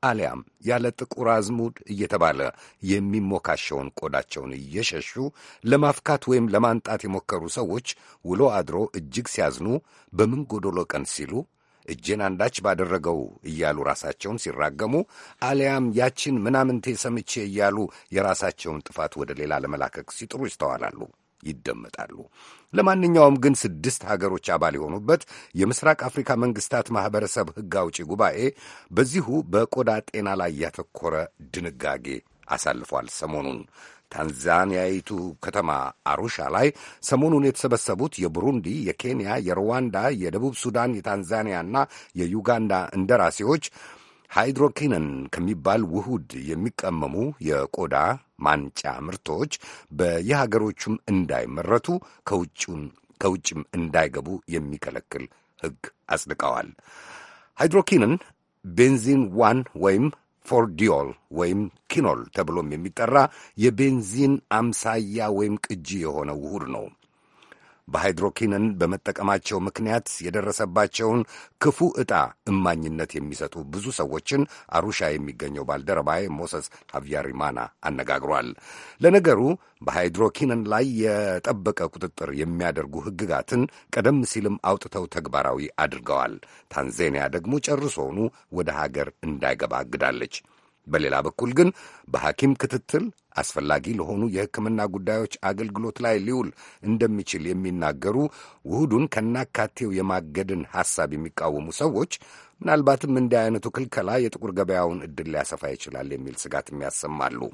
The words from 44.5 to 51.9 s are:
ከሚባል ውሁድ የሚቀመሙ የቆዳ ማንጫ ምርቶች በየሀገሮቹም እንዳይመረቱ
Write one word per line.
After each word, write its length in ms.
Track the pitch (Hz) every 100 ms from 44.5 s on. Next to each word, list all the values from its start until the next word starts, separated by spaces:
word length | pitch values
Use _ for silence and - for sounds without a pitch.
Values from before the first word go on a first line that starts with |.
| 135 143 - 147 101 76 67 67
ከሚባል 540 | - 87 98 73 107 101
ውሁድ 440 | 85 127 120 71 65
የሚቀመሙ 680 | 69 80 107 - 95 82 73 78 127 151
የቆዳ 540 | 76 73 69 - 82 67 80 131 _ _
ማንጫ 400 | 73 76 69 - 73 62
ምርቶች 520 | 76 90 - 78 151 - - - -
በየሀገሮቹም 1040 | 73 87 82 92 143 127 110 107 - - 110 -
እንዳይመረቱ 800 | 98 82 64 58 69 82 117 -